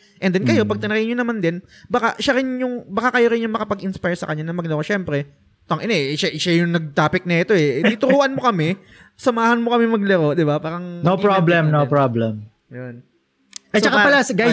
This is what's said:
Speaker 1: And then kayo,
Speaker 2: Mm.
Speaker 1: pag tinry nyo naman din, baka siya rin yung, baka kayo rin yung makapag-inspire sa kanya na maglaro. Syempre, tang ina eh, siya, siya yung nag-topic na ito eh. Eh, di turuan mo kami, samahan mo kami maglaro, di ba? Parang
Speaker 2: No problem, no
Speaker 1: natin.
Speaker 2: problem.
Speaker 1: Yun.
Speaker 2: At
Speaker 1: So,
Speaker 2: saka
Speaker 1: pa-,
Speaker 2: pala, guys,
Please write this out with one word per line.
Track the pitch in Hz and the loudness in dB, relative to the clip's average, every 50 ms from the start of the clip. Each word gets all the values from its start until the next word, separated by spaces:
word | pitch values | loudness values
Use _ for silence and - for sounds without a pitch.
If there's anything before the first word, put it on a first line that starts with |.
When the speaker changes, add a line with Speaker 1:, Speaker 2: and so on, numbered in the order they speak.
| _ _ _ _ | _ _ _ _
Speaker 1:
And | - 190 175 | -2 0 0
then | 190 | 0
kayo, | 208 247 - 285 214 | 0 2 2 2 2
Speaker 2:
Mm. | 208 | 0
Speaker 1:
pag | 214 202 | -2 -4
tinry | 214 208 214 220 220 | -4 -2 -2 -2 -2
nyo | 226 240 | -2 -2
naman | 240 247 233 233 220 | -2 -2 -4 -4 -2
din, | 180 165 170 175 - _ - - - | -2 -2 -2 -4 -10 _ -20 -20 -10
baka | - - 247 220 - - - | -4 -4 -2 0 -2 -4 -2
siya | 208 285 254 | -2 0 0
rin | 247 269 262 254 254 | 0 0 -2 -4 -4
yung, | 254 254 247 240 - | -4 -4 -6 -8 -10
baka | - 190 214 226 247 247 | -6 -6 -2 -2 0 0
kayo | 247 233 233 | 2 2 2
rin | 233 233 226 | 2 0 -2
yung | 226 214 | -4 -4
makapag-inspire | 220 220 208 208 202 - 190 190 - - 170 175 170 | -4 -4 -4 -6 -6 -6 -8 -8 -4 -4 -4 -4 -4
sa | - | -6
kanya | - 156 151 | -6 -6 -6
na | 156 165 | -6 -6
maglaro. | 170 175 170 165 156 147 | -6 -6 -4 -4 -4 -4
Syempre, | 156 - 208 202 185 156 147 139 143 143 - _ _ _ _ _ _ | -2 -2 -4 -4 -2 -2 -4 -4 -4 -6 -14 _ _ _ _ _ _
tang | _ 170 - | _ -4 -4
ina | 110 214 226 | -2 -2 -2
eh, | 165 139 135 151 147 | -2 -2 -2 -4 -4
siya, | - 170 - | -4 -4 -4
siya | 151 - 180 170 170 175 | -4 -2 0 2 2 2
yung | 170 170 | 2 0
nag-topic | 170 160 147 143 - 156 151 - 180 - | -2 -4 -2 0 0 0 2 0 -2 -2
na | 175 170 165 180 | 0 0 0 2
ito | - 220 | 2 2
eh. | 180 151 147 123 143 | 2 2 2 0 2
Eh, | 165 | 2
di | 196 220 | 2 2
turuan | 220 - 254 262 277 277 269 269 | 2 2 4 4 4 4 2 0
mo | 262 | 0
kami, | 254 247 214 175 151 160 190 - - - - - - - _ | 0 0 0 2 0 -2 -2 -4 -10 -20 -20 -20 -20 -20 _
samahan | _ - 262 233 226 226 226 240 233 | _ -2 0 0 2 2 2 2 2
mo | 233 233 | 0 0
kami | 240 240 233 | 2 2 2
maglaro, | 226 226 214 202 196 190 175 156 147 143 | 2 2 0 2 2 2 2 2 2 2
di | 170 | 2
ba? | 160 147 147 151 | 2 2 0 -2
Parang | 147 160 165 175 180 180 175 175 | -4 -6 -8 -8 -10 -10 -10 -2
Speaker 2:
No | 160 165 185 | 0 0 0
problem, | 185 202 202 196 190 170 165 175 170 160 151 | 2 2 2 4 4 4 4 2 4 2 2
no | 151 147 147 | 2 2 2
Speaker 1:
natin. | 123 | 2
Speaker 2:
problem. | 143 143 139 123 117 117 113 113 107 107 107 107 _ _ _ _ | 2 2 2 2 2 0 -2 -2 -4 -6 -12 -18 _ _ _ _
Speaker 1:
Yun. | 123 123 127 123 120 120 - _ _ _ _ _ _ _ _ _ - - _ _ | -16 -16 -14 -14 -16 -18 -20 _ _ _ _ _ _ _ _ _ -20 -20 _ _
Speaker 2:
At | - 214 | -2 0
Speaker 1:
So, | 208 | 0
Speaker 2:
saka | - 254 | 2 2
Speaker 1:
pa-, | 208 208 | 2 4
Speaker 2:
pala, | 285 285 277 254 | 4 4 2 2
guys, | - 240 170 226 240 | 0 -2 0 2 2